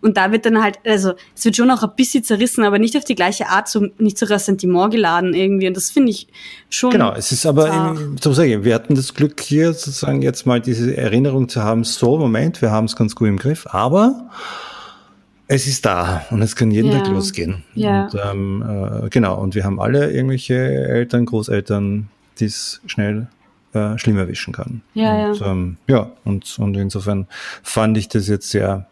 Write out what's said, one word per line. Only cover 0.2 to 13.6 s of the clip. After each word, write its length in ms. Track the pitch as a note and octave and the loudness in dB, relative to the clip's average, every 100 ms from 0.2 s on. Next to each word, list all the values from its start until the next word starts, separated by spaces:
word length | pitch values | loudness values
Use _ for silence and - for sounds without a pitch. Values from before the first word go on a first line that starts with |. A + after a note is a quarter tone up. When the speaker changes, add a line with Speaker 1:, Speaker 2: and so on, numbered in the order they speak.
| F#3+ | 2
Speaker 1:
wird 140 | A3 A3+ | 2 2
dann 160 | A3 | 2
halt, 160 | G#3+ G3 - | 2 -2 -2
also 260 | G#3+ F#3+ F3+ - | 0 0 -4 -12
es 100 | - | -2
wird 120 | A#3 A3 | 0 4
schon 140 | A#3+ | 2
auch 120 | B3 | 2
ein 80 | G#3 | -2
bisschen 300 | - B3+ C#4 | 0 0 0
zerrissen, 400 | - G#3 A#3+ - | 0 0 0 2
aber 140 | G#3+ G3+ | 2 4
nicht 180 | A3+ C#4+ | 2 0
auf 80 | |
die 100 | C#4+ | -2
gleiche 340 | A3 F3+ G3 - | 0 0 0 0
Art, 180 | F#3+ G3+ | 0 0
so, 180 | A3 G3+ - | -2 -2 0
nicht 180 | G#3+ G3+ | 0 0
so 80 | |
ressentiment 680 | G#3+ G#3 G3+ G3 F3+ F3+ G3+ | 0 0 0 0 2 2 2
geladen 400 | A3+ F#3 E3+ F#3 | 2 2 2 0
irgendwie. 340 | F3 F#3+ G3 F#3+ | 0 2 2 0
Und 80 | F#3 | -2
das 140 | - | -2
finde 220 | - B3+ | 2 2
ich 140 | G3 - - - - _ | 0 -8 -20 -20 -20 _
schon 200 | - B3+ | -2 2
Speaker 2:
Genau, 220 | A3+ A#2 | 4 2
es 180 | - - | 0 -4
ist 120 | B2+ D#3+ | -2 2
aber, 200 | C#3+ D#3 | 4 4
Speaker 1:
zart. 320 | D#3+ D#3+ D#3+ | 2 0 -2
Speaker 2:
im, 200 | D3 C#3 | -6 -2
so 140 | D3+ | 2
sag 120 | C3+ D#3+ | 4 4
ich, 160 | G#2+ | 4
wir 100 | G#2 | 2
hatten 200 | A2+ - | 2 2
das 200 | C#3 C3 | 0 0
Glück 260 | - D3 - | 0 -2 -2
hier 320 | - D3 E3 | -2 2 2
sozusagen 480 | D#3 - C3+ C#3+ C#3 | 0 -8 -6 -2 0
jetzt 240 | C3+ C3 - | 0 0 0
mal 140 | A#2+ | 0
diese 360 | B2 A2+ A#2+ C#3 | 0 -2 0 0
Erinnerung 520 | A#2+ A2+ C#3 C3 B2 | 0 2 2 2 0
zu 140 | - | 0
haben, 200 | G#2+ A2+ | 0 0
so, 320 | A2+ - A#2+ D3+ | -2 0 2 4
Moment, 420 | C#3 A2 D3+ - | 2 2 0 0
wir 100 | A2+ | 0
haben's 240 | G#2+ A2 - | 2 0 0
ganz 180 | A2 | -2
gut 140 | - A2 | 2 0
im 80 | G2 | 2
Griff, 280 | C3 D#3+ | 0 -4